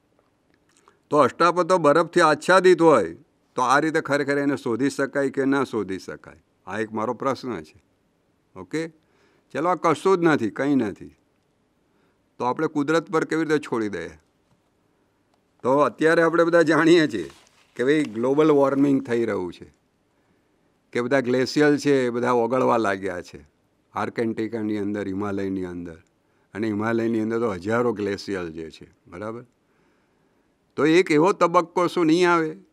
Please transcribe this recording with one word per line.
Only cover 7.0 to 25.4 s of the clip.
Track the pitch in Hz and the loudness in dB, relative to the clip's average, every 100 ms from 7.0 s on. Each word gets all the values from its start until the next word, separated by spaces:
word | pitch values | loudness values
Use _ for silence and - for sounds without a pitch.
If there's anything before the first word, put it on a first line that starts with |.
| 110 | -6
પ્રશ્ન | 117 131 123 127 98 | -4 -4 -6 -8 -10
છે. | 78 _ _ _ _ _ _ _ _ 90 | -12 _ _ _ _ _ _ _ _ -20
ઓકે, | 92 151 165 - _ _ _ _ _ | -12 -10 -10 -14 _ _ _ _ _
ચલો, | 127 170 | -6 -4
આ | 180 | 0
કશું | 170 147 190 190 | 0 0 2 2
જ | 170 | 2
નથી, | 143 110 | 2 -2
કંઈ | - 139 139 | -4 0 0
નથી, | 107 87 - _ _ _ _ _ _ _ _ _ _ _ _ - | -2 -8 -16 _ _ _ _ _ _ _ _ _ _ _ _ -8
તો | 123 | -6
આપણે | 127 156 | -2 -4
કુદરત | 151 143 160 156 | -2 0 0 0
પર | 156 151 | -4 -2
કેવી | 160 160 | -2 0
રીતે | 151 - | -2 -2
છોડી | 120 107 | -4 -4
દઈએ? | 90 82 78 _ _ _ _ _ _ _ _ _ _ _ _ _ _ | -6 -12 -16 _ _ _ _ _ _ _ _ _ _ _ _ _ _
તો | 117 139 | 0 2
અત્યારે | 135 - 156 170 | 0 0 0 2
આપણે | 165 165 | 2 2
બધા | 170 170 156 | 2 4 4
જાણીએ | 156 160 175 151 | 4 4 4 4
છીએ | 110 71 - _ _ _ - | -2 -10 -14 _ _ _ -4
કે | 127 | 0
ભાઈ, | 156 135 107 | 2 0 -2
ગ્લોબલ | 127 143 156 | 0 2 4
વોર્મિંગ | 143 135 135 143 135 | 4 2 2 2 2
થઈ | 135 117 113 | 0 -2 -2
રહ્યું | 98 90 | -4 -6
છે, | - - _ _ _ _ _ _ _ _ _ _ _ _ | -12 -20 _ _ _ _ _ _ _ _ _ _ _ _
કે | 120 | -6
બધા | 120 139 120 | 0 0 2
ગ્લેશિયલ | 127 123 147 147 147 | 0 0 2 4 4
છે | 143 139 123 | 2 2 0
એ | |
બધા | 120 123 | -2 0
ઓગળવા | 123 117 127 127 120 | 2 2 0 2 2
લાગ્યા | 104 98 95 87 | 0 -2 -4 -8
છે | - 80 71 _ _ _ _ | -12 -18 -20 _ _ _ _
આર્કટિકાની | 98 107 - 113 113 110 113 107 107 | -8 -8 -4 -4 -4 -6 -6 -4 -4
અંદર, | 101 104 95 | -4 -6 -6
હિમાલયની | 95 104 98 | -6 -6 -4